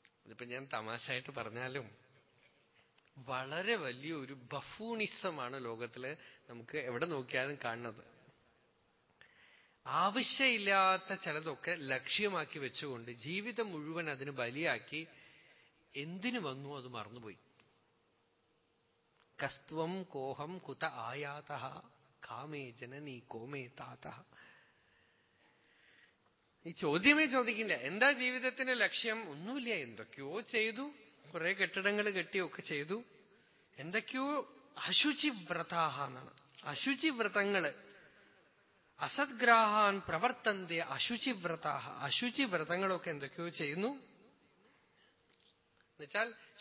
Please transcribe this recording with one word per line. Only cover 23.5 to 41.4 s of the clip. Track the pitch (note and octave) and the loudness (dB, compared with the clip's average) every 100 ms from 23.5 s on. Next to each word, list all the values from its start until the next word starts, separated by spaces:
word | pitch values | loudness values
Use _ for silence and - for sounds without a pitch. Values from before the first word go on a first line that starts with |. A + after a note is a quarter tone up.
| C#3+ B2 | -8 -8
താതഃ. | - C3+ B2+ D#3 - - - - - _ _ _ _ _ _ _ _ _ _ _ _ - - - _ _ _ _ _ E3+ | -12 -14 -12 -14 -14 -20 -20 -20 -20 _ _ _ _ _ _ _ _ _ _ _ _ -20 -20 -20 _ _ _ _ _ -12
ഈ | |
ചോദ്യമേ | E3+ D#3 D#3+ A#3 D4 D4+ | 0 2 6 8 8 6
ചോദിക്കില്ല. | B3+ A#3 G#3+ G#3+ | 4 2 0 0
എന്താ | C#3+ C3 G3 C4 | 0 0 6 6
ജീവിതത്തിന്റെ | C4 B3+ B3+ B3+ B3+ B3+ | 6 2 2 0 0 2
ലക്ഷ്യം? | B3 G3 - A3+ A3 G3 | 6 4 4 0 -2 -4
ഒന്നുമില്ല, | C#3+ F#3+ C#4 A#3+ | -6 -4 -4 -2
എന്തൊക്കെയോ | G3 B2 A2 G#2+ - C#3 F#3+ | -2 -4 -10 -12 -10 -6 -6
ചെയ്തു, | A3+ A3+ A3 A3 D4 C#4+ - - - | 0 2 2 0 -8 -10 -20 -20 -10
കുറെ | F3 E3 | -2 0
കെട്ടിടങ്ങൾ | G3 F#3 G3 G3 G#3 G#3+ | 2 0 4 4 4 2
കെട്ടിയൊക്കെ | F#3+ D#3+ G3 E3+ - | 0 0 0 0 -4
ചെയ്തു, | - D3+ D3+ G#3+ - - - - _ _ _ - | -4 -4 -2 -4 -6 -20 -20 -20 _ _ _ -12
എന്തൊക്കെയോ | D3+ G#3+ A3 C4 C#4 D4 - - - - | -2 -2 -2 -2 0 -2 -4 -14 -18 -6
അശുചിവ്രതാഹ | - F#3+ D4+ C#4+ D4+ A3 E3+ E3+ E3 E3+ D#3 C3+ C#3 | 2 4 4 4 0 -2 -4 -4 0 2 2 0 -4
എന്നാണ്. | B2+ - - - - | -6 -14 -20 -20 -12
അശുചിവ്രതങ്ങള്, | - C#3 C4 C4+ D#4+ A#3+ G#3 G3+ G3+ G3 D#3 - - - - - - - _ _ _ _ _ - | -8 -2 0 2 2 2 2 4 4 4 2 -2 -16 -20 -20 -20 -20 -20 _ _ _ _ _ -6
അസദ്ഗ്രാഹാൻ | C#3+ - C#4+ A#3 A#3+ A3+ A3 G#3+ G#3 G3 | -4 0 0 4 8 10 8 8 6 4
പ്രവർത്തന്തെ | F3+ D#3+ A#3+ - A3+ G3 F3 E3 | -2 2 2 2 0 0 0 -2
അശുചിവ്രതാഹ. | - C3+ - A#3 C4+ G#3 | 0 -2 0 0 0 0